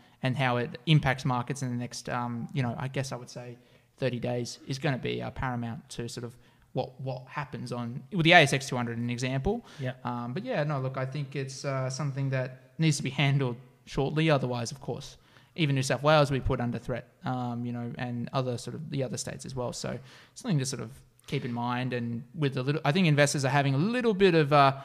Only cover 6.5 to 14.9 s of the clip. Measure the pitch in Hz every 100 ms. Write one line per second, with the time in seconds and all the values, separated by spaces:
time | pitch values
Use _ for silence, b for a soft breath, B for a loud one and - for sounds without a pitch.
6.5 | b b 139 - - 131 127 - - 139
7.5 | 120 123 123 120 123 - 180 160 175 139
8.5 | 135 131 123 120 117 120 120 127 135 139
9.5 | 240 - B 127 123 120 120 120 127 254
10.5 | 208 147 139 131 135 131 151 139 147 131
11.5 | - 143 135 131 131 147 135 135 131 127
12.5 | - - - 160 151 135 147 139 139 127
13.5 | 120 - _ - - 139 147 160 143 131
14.5 | 123 117 139 -